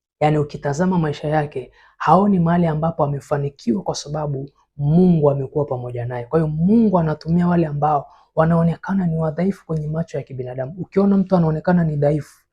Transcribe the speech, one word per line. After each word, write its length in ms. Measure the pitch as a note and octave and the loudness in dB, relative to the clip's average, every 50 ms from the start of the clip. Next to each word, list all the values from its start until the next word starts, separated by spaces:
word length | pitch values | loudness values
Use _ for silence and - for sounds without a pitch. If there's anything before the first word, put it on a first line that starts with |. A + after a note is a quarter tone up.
| _ _ _ - | _ _ _ -2
Yaani, 180 | D3+ D3+ D3+ D3+ | 0 0 2 0
ukitazama 600 | D3 - - - - D3 C#3 D3 F3+ F#3 F#3 F3 | -2 -4 -6 -8 -6 -4 -2 0 0 0 0 0
maisha 280 | D#3 D3+ C#3+ - - D3+ | 0 -2 -2 -4 -4 -2
yake, 440 | D3+ D3+ D3 D3 - C3 B2 - _ _ _ _ _ - | -2 -2 -2 -2 -6 -10 -12 -14 _ _ _ _ _ -4
haoni 420 | - D3 D#3+ F#3 G3+ G#3 G3 F3+ | 0 4 4 4 4 4 2 2
mahali 280 | E3 E3 F3 F3 F3 D#3+ | 2 2 2 2 2 0
ambapo 360 | D#3 D#3 D#3+ E3 - - D3+ | 0 -2 -2 -4 -2 -2 -2
amefanikiwa 800 | C#3+ C#3+ C3+ - - D3 C#3+ C#3+ C#3+ - - - A#3 A3+ G3 F3 | -2 -2 -4 -6 -4 -4 -4 -4 -4 -8 -6 -4 -2 -2 -2 -2
kwa 120 | - D3 | -6 -8
sababu 540 | - - D3 D3 D3+ D3+ D3 C#3 C3+ C#3 C#3+ _ _ _ _ _ D3 | -8 -8 -8 -8 -6 -6 -6 -6 -8 -10 -12 _ _ _ _ _ -4
Mungu 540 | C#3+ C#3+ D#3 F3 F#3 F3+ F3 D#3 C#3+ C#3+ | 0 2 4 4 6 6 4 4 4 2
amekuwa 340 | C#3 C#3 C3 C3 - D3+ C#3+ | 2 0 -2 -4 -4 -4 -4
pamoja 400 | - C3+ B2 B2 B2 A#2+ A#2+ A#2+ | -4 -4 -6 -8 -8 -8 -8 -8
naye. 200 | B2 B2+ B2 A#2+ | -6 -8 -8 -6
Kwa 140 | - D#3+ E3 | -2 0 0
hiyo, 80 | D#3+ D#3 | 0 0
Mungu 520 | D3+ D#3 E3 F#3+ G#3+ A#3 A3+ G#3 F3+ F3 | -2 0 2 4 4 4 4 4 2 2
anatumia 480 | D#3+ D#3 D3+ - - D#3+ E3+ F3 F3 F3 | 2 0 -2 -4 -4 -2 0 2 2 2
wale 200 | F3 E3+ E3 D3+ | 2 2 0 -2
ambao 400 | D3 C#3+ D3 D3+ D3+ C#3+ - - _ _ _ _ - | -2 -2 0 0 0 0 -2 -6 _ _ _ _ -2
wanaonekana 720 | E3 D#3+ E3 E3+ E3 E3+ E3+ D#3 - - - G3 G3 F3+ E3+ | 0 2 2 4 2 2 2 0 -2 -4 -4 -2 0 0 0
ni 100 | D#3+ D#3+ | 0 -2
wadhaifu 480 | D#3+ D#3 D3+ E3 F3 G3 G3 - _ | -2 -4 -2 -2 -2 -2 -4 -4 _
kwenye 220 | - D#3+ D#3 D3+ D3+ | -6 -6 -6 -4 -4
macho 300 | D#3 D#3+ E3 - - C#3+ | -4 -4 -6 -6 -6 -10
ya 60 | B2+ | -10
kibinadamu. 520 | - C3+ B2 B2 B2 B2+ C3 B2+ C3+ F#3+ F#3+ | -10 -10 -10 -10 -8 -8 -8 -8 -8 -8 -10
Ukiona 400 | E3 - - F#3+ G3 G3+ G3 G3 | -12 -4 0 2 2 4 4 2
mtu 180 | F#3 F#3+ F#3+ | 2 2 2
anaonekana 480 | F3+ E3 D#3+ D#3 D#3 - F#3 F3+ F3 E3 | 2 2 2 0 -2 0 2 2 4 2
ni 120 | D#3 D3+ | 2 0
dhaifu 480 | C#3+ C#3+ C#3+ D#3 D3+ - - - _ _ _ | 0 2 2 2 0 -4 -8 -16 _ _ _